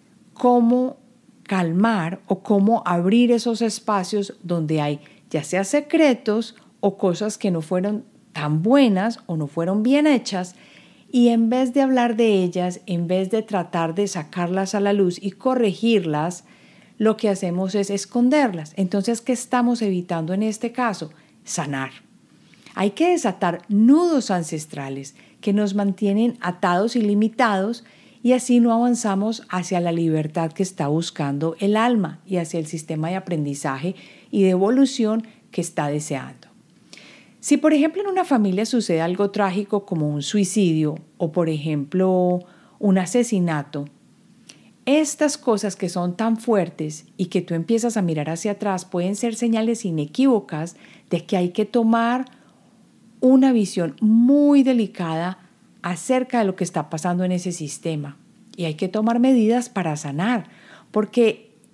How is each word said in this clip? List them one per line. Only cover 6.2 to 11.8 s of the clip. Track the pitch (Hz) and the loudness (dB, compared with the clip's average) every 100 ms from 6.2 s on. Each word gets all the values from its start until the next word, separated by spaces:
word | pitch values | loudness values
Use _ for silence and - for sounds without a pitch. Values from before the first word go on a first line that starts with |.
| 220 214 226 - _ _ | 0 -2 -4 -14 _ _
o | 202 196 | -4 0
cosas | 190 165 214 - | -2 0 -4 -4
que | 202 | -4
no | 170 | -4
fueron | 156 185 202 214 - _ _ | -2 -2 -2 -4 -8 _ _
tan | 156 151 156 | -8 -2 0
buenas | 202 277 247 185 220 226 - | 4 4 4 2 -2 -6 -8
o | 160 | -6
no | 147 | -4
fueron | 170 170 208 | -4 -2 0
bien | 226 285 302 | 2 2 4
hechas, | 254 - 190 180 - - - - _ _ | 2 0 -6 -8 -12 -20 -20 -20 _ _
y | 247 240 | 2 4
en | 226 226 | 4 2
vez | 254 262 | 2 0
de | 277 | 2